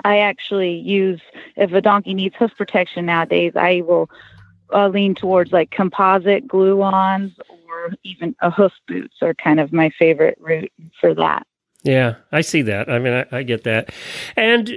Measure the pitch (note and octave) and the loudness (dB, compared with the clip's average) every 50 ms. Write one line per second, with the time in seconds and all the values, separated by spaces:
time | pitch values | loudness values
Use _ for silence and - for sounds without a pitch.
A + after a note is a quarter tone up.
0 | - G3+ G#3 G#3 G#3 G3+ F#3 - - - G3+ G3 F#3 F3 E3+ E3+ E3 F3+ G3+ G3 | 0 2 2 2 2 0 -2 -6 -8 -6 -4 -2 -2 -2 -4 -6 -4 -2 0 0
1 | F#3+ F#3+ F3+ E3 - - - - - - _ - G3+ F3+ F3 G3 G#3+ G#3+ G3+ G3+ | 0 0 -2 -4 -10 -18 -20 -20 -20 -14 _ -2 -2 0 2 2 2 4 2 2
2 | G3+ - F#3+ F#3+ F#3+ F#3+ - - A#3+ G#3+ - - G3+ - - G3 F3+ - - F3 | 0 -2 -4 -4 -4 -4 -2 -2 -2 -2 -2 -6 -8 -2 -2 -2 -2 -2 -4 -6
3 | F3 E3+ E3+ E3 E3 D#3 E3+ E3+ F3 E3+ - - - F3+ F#3 F3 E3+ E3 E3+ E3 | -4 -2 0 0 0 0 0 0 0 0 0 0 0 2 2 0 0 2 0 0
4 | E3 - - - - - - - - - _ _ _ _ - G3+ G3+ G3 F#3 G3+ | 0 -2 -6 -14 -20 -20 -20 -20 -20 -20 _ _ _ _ 0 2 2 2 2 2
5 | G3+ G3 F#3 - - F#3 F#3+ F3+ F3 E3 F#3 F3 D#3+ - - - G3 F3+ - - | 0 0 0 -2 0 0 2 2 2 2 2 0 0 0 -2 -2 -2 -2 0 2
6 | G3 F#3+ F#3+ G3 E3+ G3+ G3+ G3 - - - F#3+ F#3+ F#3+ G3 G3 G3 G3 F#3+ F#3+ | 2 4 4 2 2 2 0 0 0 -2 0 2 4 4 4 2 2 2 2 2
7 | F#3+ F#3+ F#3+ F#3+ G3 G3 F3 - - - - E3+ E3 E3 E3 E3+ E3+ E3+ F#3+ - | 2 0 0 -2 -4 -8 -10 -16 -20 -20 -20 -20 _ -16 -12 -10 -10 -10 -10 -12
8 | - F#3+ F3+ D#3+ E3 E3 - - - F3 E3+ - G3+ F3+ - _ _ - F3 - | -14 -18 -12 -10 -8 -10 -6 -4 -2 -2 2 2 2 2 0 _ _ -10 -10 -10
9 | - - - _ - E3 D#3+ - - D#3+ D3+ D#3+ D3 C#3+ E3 E3 D#3+ D#3+ - - | -10 -12 -8 _ -4 -4 -4 -2 0 2 2 2 2 0 0 0 0 0 2 2
10 | E3+ E3 D#3+ C#3+ D#3 - - - D#3+ D#3+ E3 D#3+ F#3 - - _ D#3+ E3 _ - | 2 2 4 4 2 0 0 -2 -4 -4 -4 -4 -4 -8 -14 _ -20 -20 _ -2
11 | - E3+ D#3 D#3+ E3 D#3+ - - - - _ _ _ _ _ _ - C#3 C3 C3 | 0 0 2 2 0 0 0 -2 -6 -10 _ _ _ _ _ _ -2 0 2 2
12 | B2+ A#2 A2 - _ _ - D#3 E3 - - D#3+ C3 G#2+ G2+ G2+ A2 - B2+ A#2+ | 2 0 -2 -6 _ _ -2 -2 -2 0 0 -2 0 0 -2 -4 -4 -2 -2 -2
13 | B2+ B2+ B2 B2 - - B2+ B2+ C#3 A#2+ A#2 A2 - A#2 A2 A2+ A#2 - - - | 0 0 -2 -2 -4 -4 -6 -8 -4 -4 -4 -4 -2 -2 -2 -2 -2 -6 -10 -16
14 | - - - - - - - - A3 A3+ A#3+ A#3+ A3 A3+ A#3 | -16 -16 -14 -14 -14 -8 -4 0 2 2 2 2 0 -2 -8